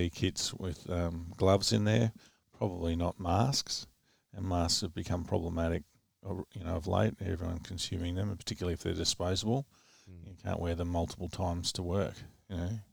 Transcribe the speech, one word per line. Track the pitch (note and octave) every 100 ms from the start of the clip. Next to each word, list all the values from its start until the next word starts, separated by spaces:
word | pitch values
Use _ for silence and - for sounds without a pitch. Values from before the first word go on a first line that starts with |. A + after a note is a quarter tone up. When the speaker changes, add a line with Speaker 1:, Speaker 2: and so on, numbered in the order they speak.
| F2
Speaker 1:
E |
kits | - F#2+ - -
with, | - F#2 E2 -
um, | F2 E2+ E2 E2+ -
gloves | F#2+ G2 -
in | A2+
there, | G#2 A2 A#2 - - _ _ -
probably | G#2+ F2+ E2 E2
not | F2 -
masks. | F2+ F#2 B2+ C3+ - - - _ _ _ _
And | G2+ F#2+
masks | F2 E2+ -
have | F#2+
become | F2 F2+ F2+
problematic, | E2+ G2+ E2+ E2+ E2 E2+ - _ _ _ G2
uh, | F#2 -
you | -
know, | E2+ E2+
of | E2
late. | F#2+ G#2+ -
Everyone | F2+ E2+ E2+ E2+
consuming | - F#2 - F2+ F2 F2+
them, | G#2
and | G2+
particularly | - G#2 F2+
if | E2
they're | -
disposable. | E2+ E2+ - F2 F#2+ G#2+ B2+ C#3 _ _ _ -
Speaker 2:
Mm. | F2+ F2
Speaker 1:
You | F#2
can't | F#2+ F#2
wear | F2 E2
them | E2+
multiple | E2+ E2+ - F2+
times | - F2+ F2 F2
to | -
work. | F2 F#2+ F#2+ - - - _
You | F2+
know, | F2 A2 G2